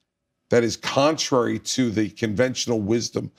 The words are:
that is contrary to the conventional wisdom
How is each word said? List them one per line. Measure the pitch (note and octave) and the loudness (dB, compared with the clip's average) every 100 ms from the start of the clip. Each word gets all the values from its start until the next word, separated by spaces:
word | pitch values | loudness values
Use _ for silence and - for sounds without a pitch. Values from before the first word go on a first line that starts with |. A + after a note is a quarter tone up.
| _ _ _ _ _ | _ _ _ _ _
that | A#2+ | 2
is | A#2 - | 2 -2
contrary | - - C#3+ D#3+ - C3 A2+ A2 | -2 2 2 0 0 2 2 -2
to | - - A#2+ | -4 -2 0
the | G2+ G#2+ | 0 -2
conventional | - A2+ G2 B2+ B2 - A2+ | -2 -4 0 0 0 -2 -2
wisdom | G2 A#2 - - G2+ | 0 0 -2 -6 -8